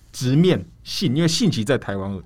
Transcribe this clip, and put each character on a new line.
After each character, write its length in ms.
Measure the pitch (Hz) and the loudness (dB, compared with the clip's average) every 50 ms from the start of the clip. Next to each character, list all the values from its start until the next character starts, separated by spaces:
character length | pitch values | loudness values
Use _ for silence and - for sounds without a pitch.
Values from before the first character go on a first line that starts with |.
| - - | -20 -16
直 240 | - - 127 123 131 | -10 -4 -2 2 4
面 260 | 151 180 185 147 - - - - - | 4 4 4 4 2 -2 -8 -16 -20
性， 320 | - - - - 208 147 - | -14 -12 -6 -4 -2 -2 0
因 80 | - | 0
为 60 | 170 160 | 0 0
性 200 | 165 - 254 180 | 0 2 0 0
其 100 | - 113 | 0 0
实 40 | 107 | 0
在 140 | 104 131 117 | 0 0 -2
台 180 | - - 98 | -2 -4 -6
湾， 240 | 98 95 98 98 92 82 | -6 -6 -6 -8 -8 -10